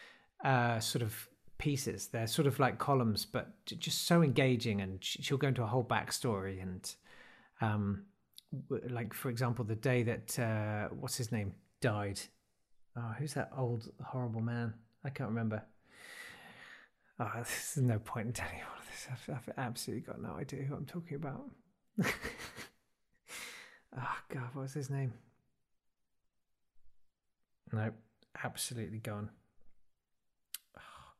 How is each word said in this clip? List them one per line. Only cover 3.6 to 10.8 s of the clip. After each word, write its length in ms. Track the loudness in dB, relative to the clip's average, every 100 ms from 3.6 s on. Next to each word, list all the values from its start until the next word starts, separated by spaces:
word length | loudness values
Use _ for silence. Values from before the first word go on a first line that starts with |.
j-, 120 | -12 -6
just 300 | -2 -2 6
so 140 | 8
engaging. 600 | 8 8 6 6 4 2
And 200 | 0 -4
sh-, 140 | -4 -4
she'll 160 | 0 2
go 100 | 4
into 140 | 4
a 40 | 4
whole 160 | 2
backstory. 800 | 4 2 2 0 2 2 0 -4
And, 340 | -4 -6 -8 -12 -16 -20 -20 -20 -20 0
um, 420 | 2 4 2 0 -4 _ _ -20 -10 -8 -2
w-, 180 | -2 -2
like, 240 | -2 -4
for 160 | -4 -4
example, 340 | 0 2 2
the 120 | 0 2
day 260 | 4 4
that, 360 | 4 0 -2 0
uh, 500 | 2 2 2 0